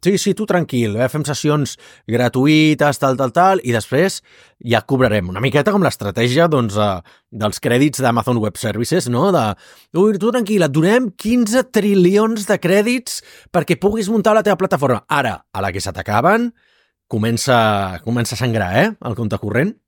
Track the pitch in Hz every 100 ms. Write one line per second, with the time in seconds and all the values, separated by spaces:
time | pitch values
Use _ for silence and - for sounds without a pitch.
0 | 170 196 - 185 214 180 165 127 117 104
1 | 123 151 143 135 147 151 139 - - -
2 | - 117 123 127 139 156 156 151 147 139
3 | 139 131 135 139 180 190 123 117 - 131
4 | 190 - _ _ _ _ 120 113 - 131
5 | 127 104 87 92 127 - 147 208 165 -
6 | 104 92 120 127 170 151 117 101 104 92
7 | - _ _ 113 107 - - 120 147 135
8 | 127 117 110 120 107 - 113 104 120 143
9 | 120 120 180 175 110 101 - - _ 160
10 | 202 202 208 247 202 214 160 139 170 233
11 | 254 - 208 247 226 240 262 220 208 196
12 | 180 202 220 220 202 202 175 190 208 247
13 | 240 - - - _ - 151 160 190 220
14 | 196 226 208 214 208 190 185 165 135 117
15 | _ 147 135 87 _ 98 98 92 98 85
16 | 87 104 147 214 240 - _ _ _ _
17 | _ 117 110 117 - 123 110 104 98 90
18 | - 120 117 113 123 113 92 101 196 214
19 | 123 113 113 110 107 117 175 233